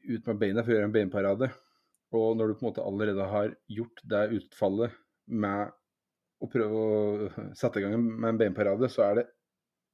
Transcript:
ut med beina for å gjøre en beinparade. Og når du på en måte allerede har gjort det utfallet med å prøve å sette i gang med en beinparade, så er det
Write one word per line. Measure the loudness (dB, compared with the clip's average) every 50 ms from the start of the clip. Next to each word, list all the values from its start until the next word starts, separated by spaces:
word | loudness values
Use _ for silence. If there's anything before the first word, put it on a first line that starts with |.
| -8 -6
ut | -6 -6 -4 -4
med | -2 0
beina | 0 0 0 0
for | 0 2
å | 2
gjøre | 2 2
en | 2
beinparade. | 2 2 2 0 0 0 0 0 0 0 0 -2 -4 -6 _ _ _ _ _ _ _ _ _ _ 0
Og | 2 2 2 2
når | 2 2 0
du | 0
på | 0 -2
en | -4
måte | -4 -4 -4
allerede | -4 -2 -2 0 0 0 0 0 0
har | 0 0 0 -2 -4 -8 _ -12
gjort | -8 -8 -8 -8 -10 -14 -6 -2
det | 0 2 2 2 0 -2
utfallet | -4 -6 -6 -2 0 0 2 0 -2 -2 -4 -10 _ _ _ _ _ -6
med | -4 -2 -2 -2 -2 -2 -4 -6 -10 _ _ _ _ _ _ _ _ _ _ _ _ -14
å | -8 -4
prøve | -2 0 0 0 0 0
å | 0 2 2 2 2 0 0 -2 -4 -6 -8 -10 -14 -14 -6 -2
sette | -2 -2 0 0
i | -2
gang | 0 0 0
med | 0 0 -2 -2 0 0
en | 2 2
beinparade, | 2 2 2 0 0 0 2 0 0 0
så | 2 2 2 4
er | 4 2
det | 0 -2 -6 _ _ _ _ _ _ _ _ _ _ _